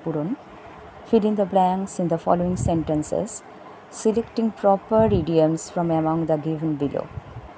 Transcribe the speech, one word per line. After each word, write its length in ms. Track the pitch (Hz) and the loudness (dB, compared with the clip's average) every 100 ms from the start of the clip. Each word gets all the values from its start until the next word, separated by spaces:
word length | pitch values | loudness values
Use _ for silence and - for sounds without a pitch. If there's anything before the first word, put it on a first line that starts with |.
পূরণ। 300 | - 156 156 269 - - - - - - - | -4 -4 -4 -6 -10 -20 -20 -20 -20 -20 0
Fill 120 | 226 | 2
in 120 | 208 208 | 2 0
the 100 | 190 | 2
blanks 560 | 190 185 185 196 - | 4 2 2 -4 -4
in 60 | 175 | -2
the 100 | 165 | 0
following 500 | - 175 180 180 - | 2 2 0 0 0
sentences, 760 | 165 156 151 151 - 202 - - - - - - - | 0 0 -2 -2 -4 -4 -8 -14 -20 -20 -20 -16 -4
selecting 460 | 220 220 220 - 226 - | 0 0 -2 -2 -2 2
proper 440 | 202 196 - 220 220 | 2 2 2 4 4
idioms 500 | 196 156 165 156 165 | 2 2 4 4 2
from 280 | - - 170 | -4 -2 0
among 360 | 160 160 160 160 | 0 0 0 0
the 100 | 156 147 | 0 -2
given 360 | 156 160 147 | -2 -2 -2
below। 200 | 143 - - - - - - | -2 -4 -6 -12 -14 -16 -16